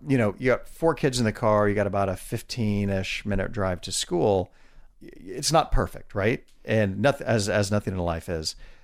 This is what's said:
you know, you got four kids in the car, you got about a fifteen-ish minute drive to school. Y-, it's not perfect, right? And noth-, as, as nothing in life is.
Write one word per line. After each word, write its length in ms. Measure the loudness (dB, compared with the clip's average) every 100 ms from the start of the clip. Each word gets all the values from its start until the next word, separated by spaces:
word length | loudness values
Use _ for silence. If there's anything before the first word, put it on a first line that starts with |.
| 0
you 120 | 2
know, 160 | 2 0
you 120 | 2
got 180 | 2 0
four 260 | -2 0
kids 240 | 2 0 2
in 60 |
the 80 | 0
car, 380 | 2 2 4 4
you 40 |
got 120 | 2 0
about 240 | 0 0
a 60 | -2
fifteen-ish 1080 | -6 -8 -8 -4 0 0 0 0 -2 -6
minute 260 | -2 -2 -2
drive 300 | -2 -2 -2
to 120 | -4
school. 600 | -6 -2 0 4 2 0 -10 -20 -20 -20 _
Y-, 80 | -20 -18
it's 360 | -14 -6 2
not 200 | 2 4
perfect, 420 | 2 0 -4 -8
right? 300 | -2 0 0 -6 -18 -2
And 340 | 0 2 2
noth-, 220 | 0 0
as, 260 | 0 0 2
as 220 | 0 2
nothing 240 | 0 -2
in 60 | -4
life 280 | -4 -4 -4
is. 280 | -6 -6 -10 -18 -20